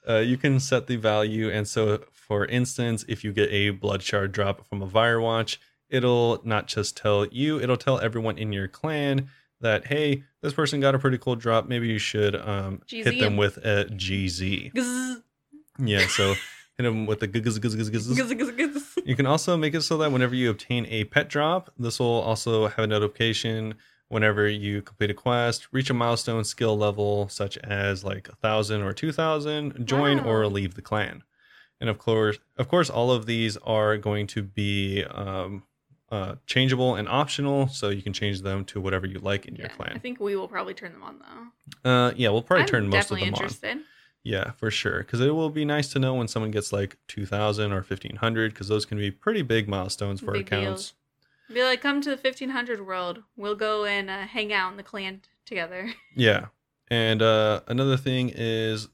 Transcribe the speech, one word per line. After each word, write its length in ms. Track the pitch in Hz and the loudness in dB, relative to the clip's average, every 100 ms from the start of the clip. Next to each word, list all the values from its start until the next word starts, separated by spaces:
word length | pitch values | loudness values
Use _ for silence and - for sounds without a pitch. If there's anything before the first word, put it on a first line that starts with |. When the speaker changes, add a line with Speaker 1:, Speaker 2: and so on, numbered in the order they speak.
| - | 2
Speaker 1:
uh, 100 | 113 | 2
you 180 | 113 127 | 4 2
can 240 | 147 135 | 4 2
set 260 | 135 127 - | 4 0 0
the 80 | 123 | 0
value. 520 | 110 107 107 110 110 | 2 2 2 0 0
And 160 | 104 104 | 0 -2
so, 380 | - 110 104 - | 2 2 2 -4
for 320 | _ _ 104 101 | _ _ 0 2
instance, 580 | 123 123 - 120 113 - | 0 0 0 -2 -2 -4
if 160 | 107 | -6
you 80 | 107 | -2
get 180 | 101 104 | 2 2
a 200 | 101 101 | 4 2
blood 320 | 95 107 98 | 0 -2 -2
shard 300 | - 104 98 | 0 0 0
drop 340 | 98 98 98 - | 0 0 -2 -6
from 140 | 101 | -8
a 40 | 95 | 0
Firewatch, 680 | 104 117 117 113 113 113 - _ _ _ | 4 4 4 2 0 -2 -6 _ _ _
it'll 520 | 131 123 120 117 113 | 2 4 4 4 2
not 220 | 113 107 - | 0 -2 0
just 300 | - 104 - | -4 -4 -2
tell 300 | 107 104 104 | 2 2 2
you, 340 | 120 147 151 | 0 -2 0
it'll 160 | 123 120 | 0 0
tell 200 | - 127 | 2 0
everyone 360 | 110 117 113 113 | 0 -2 -4 -4
in 140 | 107 | -4
your 160 | 98 95 | -4 -4
clan 640 | - 156 151 143 135 135 _ _ _ | -6 -4 0 2 2 0 _ _ _
that, 260 | 117 107 - | 0 0 0
"Hey, 360 | 143 147 139 - _ | 0 2 0 -4 _
this 100 | 143 | -4
person 280 | 143 147 147 | 0 0 4
got 140 | 139 | 4
a 40 | 135 | 4
pretty 180 | 135 127 | 2 2
cool 160 | - | 0
drop. 320 | 120 117 113 117 | -2 2 2 2
Maybe 220 | 123 117 | -2 0
you 100 | 110 | 0
should, 380 | - 107 104 - | 0 2 2 2
um, 460 | - 98 95 95 - | -2 -4 -4 -8 -10
hit 0 | |
Speaker 2:
G 140 | 226 | 0
Z 160 | 220 247 | 0 2
Speaker 1:
them 120 | 254 | 2
Speaker 2:
him. 40 | 202 | 4
Speaker 1:
with 180 | 202 - | 2 0
a 280 | 113 101 101 104 | 0 2 0 -4
G 320 | 95 98 92 | -4 -2 -2
Z." 420 | 87 95 98 - | -2 -4 -4 -4
Speaker 2:
Gzz. 480 | - 247 247 254 240 _ _ _ 294 _ - | -4 -2 -4 -6 -8 _ _ _ -20 _ -4
Speaker 1:
Yeah, 280 | 123 101 90 | 2 4 2
so 260 | - 98 | 4 2
Speaker 2:
<laughs> 420 | 98 - - - - | 2 -4 -18 -20 -2
Speaker 1:
hit 100 | 120 | 0
'em 200 | 110 107 | 0 -2
with 140 | 107 | -2
the 80 | 107 | 0
gzz, 300 | 110 113 107 | 0 -2 -2
gzz, 160 | 113 110 | -2 -2
gzz, 140 | 110 | -2
gzz. 260 | 110 113 123 | -2 0 0
Speaker 2:
Gzz, 140 | 247 233 | 0 -2
gzz, 180 | 269 240 302 | -2 -2 -2
gzz. 320 | 285 - - 214 | -2 -6 -8 -2
Speaker 1:
You 100 | 123 | 0
can 80 | 135 | 2
also 300 | 156 - 175 | 2 2 2
make 180 | 156 | 2
it 60 | 156 | 0
so 140 | 147 160 | 0 2
that 140 | 156 | 2
whenever 220 | 127 127 | 4 2
you 160 | 127 123 | 2 0
obtain 340 | 104 - 123 117 | 0 -2 -2 0
a 140 | 113 | -2
pet 240 | 107 147 147 | 0 0 0
drop, 420 | 147 151 180 175 - | 0 2 0 -4 -6
this 200 | 117 - | -4 0
will 200 | 120 117 | 2 2
also 480 | - 110 - 110 107 | 2 -2 2 2 2
have 120 | - | 2
a 60 | 110 | 2
notification 880 | 107 104 - 113 110 117 110 110 107 _ _ _ | 2 0 0 0 0 -2 -4 -6 -10 _ _ _
whenever 400 | 113 107 104 104 | 2 2 4 2
you 340 | 104 101 101 | 2 -4 -4
complete 280 | 101 - 104 | -8 -4 -2
a 40 | |
quest, 520 | 101 - 120 120 110 - | 0 0 2 2 -2 -4
reach 180 | 131 131 | -4 0
a 40 | |
milestone, 500 | 123 117 117 - 113 | 0 2 0 0 -2
skill 320 | 107 - 117 107 | -4 0 0 2
level, 500 | 104 104 104 104 101 | 2 2 0 0 -2
such 280 | - 101 - | -4 -6 -6
as, 460 | - 101 98 95 | -6 -2 -2 -2
like, 240 | 95 98 - | -4 -8 -10
a 80 | - | -4
thousand 460 | 110 107 104 107 | 0 2 0 -2
or 100 | 98 | -2
two 180 | 104 160 | -4 -4
thousand, 720 | 147 160 156 147 151 147 - 117 | 0 0 0 -2 -4 -6 -6 0
join 340 | 135 143 139 | 2 4 4
or 220 | 127 110 | 4 2
Speaker 2:
Wow. 60 | 107 | 2
Speaker 1:
leave 260 | 101 95 | 0 -2
the 80 | 101 | -6
clan. 420 | - 107 95 85 _ _ _ - _ _ | -4 -2 -2 -6 _ _ _ -20 _ _
And 100 | 120 | -4
of 80 | 104 | -2
course, 400 | - 110 107 104 _ - | 0 2 2 0 _ -6
of 100 | 127 | 2
course, 220 | 180 160 | 2 2
all 200 | - 120 | 2 2
of 140 | 123 110 | 2 2
these 300 | 117 113 104 | 0 0 -2
are 380 | - 110 107 107 | 0 2 2 2
going 280 | 104 104 101 | 0 -2 -2
to 140 | - | -6
be, 600 | 98 101 101 101 98 98 | -6 -4 0 0 0 -2
um, 600 | - - 98 95 92 98 - _ _ _ _ | -4 -6 -6 -6 -6 -10 -14 _ _ _ _
uh, 260 | 107 95 - - | -6 -6 -8 -2
changeable 480 | 127 131 127 127 104 | 0 2 2 2 0
and 120 | 98 | 0
optional, 600 | 127 147 - 139 139 135 | 0 0 -2 0 2 0
so 200 | - 104 | 0 -2
you 120 | 101 | -2
can 100 | 98 | -4
change 300 | 95 104 98 | -4 -2 -2
them 220 | 95 98 95 | -4 -4 -6
to 140 | 104 | -6
whatever 260 | 95 95 95 | -2 -2 -4
you 120 | 95 | -6
like 280 | 98 101 - | -4 -4 -6
in 100 | - | -14
your 100 | - | -14
Speaker 2:
Yeah, 80 | - | -10
Speaker 1:
clan. 160 | - - | -10 -8
Speaker 2:
I 20 | |
think 220 | 247 247 | -10 -8
we 160 | 202 202 | -4 -4
will 120 | 190 | -6
probably 260 | 185 185 | -8 -8
turn 180 | 185 185 | -10 -16
them 100 | 165 | -16
on, 160 | 92 - | -20 -20
though. 720 | - - 233 _ - - 127 | -20 -20 -20 _ -20 -4 2
Speaker 1:
Uh, 220 | 127 123 117 | 4 4 2
yeah, 120 | 117 | 2
we'll 120 | 107 | 2
probably 200 | 120 185 | 4 2
Speaker 2:
I'm 60 | - | 4
Speaker 1:
turn 200 | 120 101 | 2 2
most 220 | 98 101 | 2 2
of 60 | 101 | -2
Speaker 2:
definitely 60 | - | -2
Speaker 1:
them 80 | |
on. 60 | 101 | -2
Speaker 2:
interested. 340 | - - 107 254 302 _ _ _ | -4 -6 -8 -8 -10 _ _ _
Speaker 1:
Yeah, 280 | - 101 - | -4 -4 -4
for 180 | - 113 | -4 -2
sure. 320 | - 107 85 | 0 -2 -2
'Cause 160 | - 117 | -4 0
it 140 | 131 | 2
will 160 | 156 160 | 2 0
be 140 | 151 | -2
nice 240 | 147 147 139 | 0 0 0
to 60 | 139 | 0
know 160 | 131 | 0
when 140 | 131 113 | 0 -2
someone 240 | 113 110 | -2 -2
gets, 200 | 107 - | -2 -2
like, 240 | 101 98 - - | -2 -2 -6 -12
two 180 | - 98 | -8 -4
thousand 460 | 101 107 104 107 | 0 0 2 0
or 100 | 98 | -2
fifteen 340 | 92 92 - 107 | -4 -8 -8 -2
hundred, 380 | 117 113 110 | 0 2 0
'cause 140 | 107 98 | -2 -2
those 180 | 107 - | -2 0
can 120 | 104 | -4
be 120 | 101 | -4
pretty 320 | - - 220 | -4 -2 -2
big 260 | 131 113 104 | 0 0 0
milestones 520 | 98 95 - 101 98 | -2 -4 -4 -4 -4
for 120 | - | -4
Speaker 2:
Big 100 | 101 98 | -4 -2
Speaker 1:
accounts. 360 | 101 98 95 | -2 -2 -4
Speaker 2:
deals. 100 | - _ _ _ _ _ _ | -10 _ _ _ _ _ _
Be 100 | 233 | 0
like, 180 | 254 254 | 0 2
"Come 200 | 285 285 | 0 0
to 80 | 285 | 0
the 60 | 269 | -2
fifteen 340 | 269 262 262 | -2 -4 -6
hundred 340 | 262 240 220 190 | -4 -4 -6 -4
world. 360 | 185 180 175 - - | -4 -4 -6 -14 -10
We'll 180 | 202 208 | -6 -2
go 280 | 214 214 | 0 0
and, 260 | 208 202 190 | 0 -2 -4
uh, 160 | 196 196 | -8 -8
hang 260 | 240 208 | -6 -2
out 180 | 208 185 | 0 -2
in 40 | 202 | -6
the 60 | |
clan 380 | 196 208 190 190 _ _ | -12 -10 -8 -10 _ _
together." 480 | - 196 170 185 214 233 | -10 -6 -6 -8 -10 -10
<laughs> 160 | _ 135 | _ 4
Speaker 1:
Yeah. 300 | 117 101 104 _ _ _ _ | 4 4 -2 _ _ _ _
And, 320 | 120 113 110 | 0 2 4
uh, 380 | 113 110 107 101 - | 6 6 4 2 -2
another 280 | 123 139 131 | 0 2 2
thing 340 | 135 127 127 | 0 -2 -2
is, 540 | - 113 113 110 110 107 | -2 -2 -2 -2 -4 -8